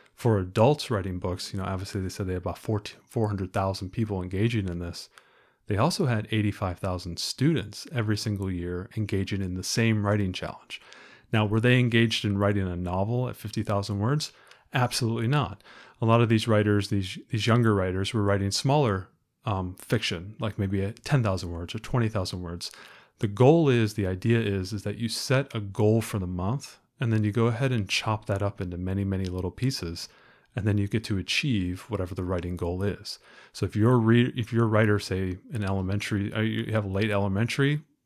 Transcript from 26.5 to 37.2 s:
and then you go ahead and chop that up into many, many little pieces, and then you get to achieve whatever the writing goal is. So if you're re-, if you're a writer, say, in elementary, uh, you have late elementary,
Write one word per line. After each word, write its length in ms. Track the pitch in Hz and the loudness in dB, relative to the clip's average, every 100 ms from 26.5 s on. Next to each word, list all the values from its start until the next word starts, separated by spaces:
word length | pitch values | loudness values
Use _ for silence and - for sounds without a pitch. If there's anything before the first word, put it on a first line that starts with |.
| 139 - - _ _ | -2 -6 -20 _ _
and 140 | 127 | 0
then 100 | 110 | 2
you 80 | 107 | 2
go 140 | 107 117 | 2 2
ahead 260 | 113 135 | 2 0
and 160 | 123 95 | -2 -2
chop 380 | - - 107 - | -2 -2 -4 -2
that 160 | 98 | -2
up 180 | 101 - | -2 -4
into 180 | 92 87 | -8 -4
many, 260 | 92 95 | -4 -2
many 220 | 98 95 95 | 0 -2 -2
little 260 | 92 90 | -4 -6
pieces, 580 | - 123 135 85 85 - _ - _ _ - | -2 -2 -2 -6 -8 -12 _ -20 _ _ -4
and 100 | 101 | 0
then 120 | 101 | 2
you 100 | 101 | 0
get 160 | 117 | -2
to 140 | - 98 | -2 -4
achieve 640 | 90 - 151 110 90 90 - | -2 -2 0 0 0 -4 -6
whatever 260 | 104 90 95 | -4 -4 -4
the 80 | |
writing 320 | 90 90 87 87 | -2 -2 -2 -4
goal 260 | 87 90 | -2 -2
is. 380 | 101 - - - - - - | -2 -4 -10 -14 -16 -20 -20
So 140 | - 95 | -6 -4
if 100 | 104 | 4
you're 240 | 110 127 | 6 6
re-, 340 | 113 120 120 - | 8 6 6 0
if 160 | 107 | -2
you're 120 | 117 | 2
a 40 | 117 | 4
writer, 300 | 107 110 104 | 6 6 4
say, 380 | - 95 95 92 - | 0 -2 -2 -4 -8
in 120 | 120 | -4
elementary, 720 | 98 98 92 101 - 104 101 | -2 0 0 -2 -2 -2 -2
uh, 60 | 110 | 0
you 320 | 110 110 113 | 0 -2 -2
have 140 | 110 101 | -2 0
late 260 | 95 110 | 0 0
elementary, 720 | 101 | 0